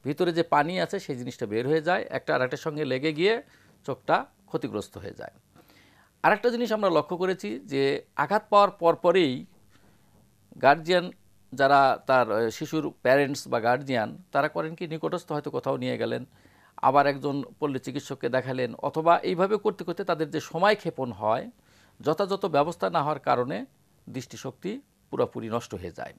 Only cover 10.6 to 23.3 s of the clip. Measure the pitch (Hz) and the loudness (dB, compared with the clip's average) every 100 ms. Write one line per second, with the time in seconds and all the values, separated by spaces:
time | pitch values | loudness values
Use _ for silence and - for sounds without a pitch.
10.6 | 127 156 160 180 180 - _ _ _ 131 | 6 6 4 0 0 -12 _ _ _ 2
11.6 | 135 139 135 - - 131 113 107 113 - | 6 8 6 2 2 2 4 2 0 -4
12.6 | 151 160 147 - 123 139 139 139 135 123 | -4 -4 -4 -2 4 4 2 -4 -4 -2
13.6 | 113 123 139 123 107 - - 143 151 170 | 0 0 0 -2 -2 -8 -4 -2 -2 -4
14.6 | 160 165 175 156 165 135 - 151 147 131 | -8 -8 -10 -6 -4 -6 -6 -6 -6 -6
15.6 | - 135 127 120 113 120 127 _ _ _ | -4 -4 -4 -4 -4 -6 -8 _ _ _
16.6 | _ - 123 139 143 139 143 139 135 - | _ -2 4 4 4 0 -4 -4 -8 -6
17.6 | 147 131 135 135 - 135 123 127 123 131 | -4 -4 -6 -10 -10 -6 -2 -2 -2 -4
18.6 | 120 - 143 160 160 170 - 175 190 208 | -4 -4 -4 0 2 2 2 0 0 2
19.6 | 214 190 180 170 190 160 156 151 - 165 | -2 -4 -8 -6 -2 -2 -2 -4 -6 2
20.6 | 196 208 170 - 127 98 107 120 240 _ | 2 2 -4 -6 -6 -2 0 0 -2 _
21.6 | _ _ _ _ 143 160 196 196 196 147 | _ _ _ _ -2 0 0 -2 2 2
22.6 | 151 170 190 170 147 151 - | 2 0 -2 0 0 -2 0